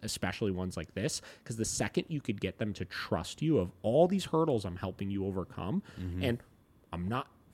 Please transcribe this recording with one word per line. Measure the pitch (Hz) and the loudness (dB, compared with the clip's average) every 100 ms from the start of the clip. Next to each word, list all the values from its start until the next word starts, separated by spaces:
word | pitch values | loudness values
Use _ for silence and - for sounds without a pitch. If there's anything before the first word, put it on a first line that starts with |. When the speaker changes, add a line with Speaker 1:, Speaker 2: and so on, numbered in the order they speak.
Speaker 1:
especially | 104 - 95 90 107 | -8 -2 -2 0 0
ones | 90 92 90 | 0 -2 -4
like | 78 | -6
this, | - 113 - - - | -4 -2 -4 -8 -16
'cause | - 113 | -10 -2
the | 110 | -2
second | - 208 - 175 | 0 0 0 -2
you | 151 | -4
could | - 104 | -2 -2
get | 95 - | -2 -2
them | 107 | -4
to | 98 | -2
trust | 90 - - 82 - - | -6 -6 -2 0 -2 -2
you | 151 143 | 4 4
of | 90 - | 2 0
all | 104 127 175 | 2 6 6
these | 190 - | 4 2
hurdles | 160 160 123 98 | 4 4 4 0
I'm | 87 | -2
helping | 98 90 101 | -4 -4 -2
you | 98 95 | 0 0
overcome, | 95 87 - 87 170 - - | -2 -4 -4 -2 -2 -2 -6
Speaker 2:
Mm-hmm. | 90 90 | -4 0
Speaker 1:
and | 120 120 - - _ - - | 0 0 -4 -20 _ -20 -10
I'm | 85 90 | -4 -2
not | 123 - - - | -2 -4 -12 -20